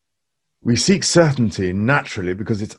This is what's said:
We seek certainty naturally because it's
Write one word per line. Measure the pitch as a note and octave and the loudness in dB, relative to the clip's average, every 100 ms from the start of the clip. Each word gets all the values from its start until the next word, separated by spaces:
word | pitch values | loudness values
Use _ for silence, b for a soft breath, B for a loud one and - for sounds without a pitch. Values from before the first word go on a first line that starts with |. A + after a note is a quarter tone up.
| _ _ _ _ _ _ | _ _ _ _ _ _
We | A#2 A2+ | 0 2
seek | - F#3 | 2 2
certainty | - F3 D#3 C3+ A2 - F#2 | 2 4 4 2 -2 0 -2
naturally | F#2+ A2+ C#3+ - G#2+ F2+ | 0 0 0 -2 -6 -6
because | F#2+ G#2+ G#2 | -4 -4 -4
it's | G#2+ | -6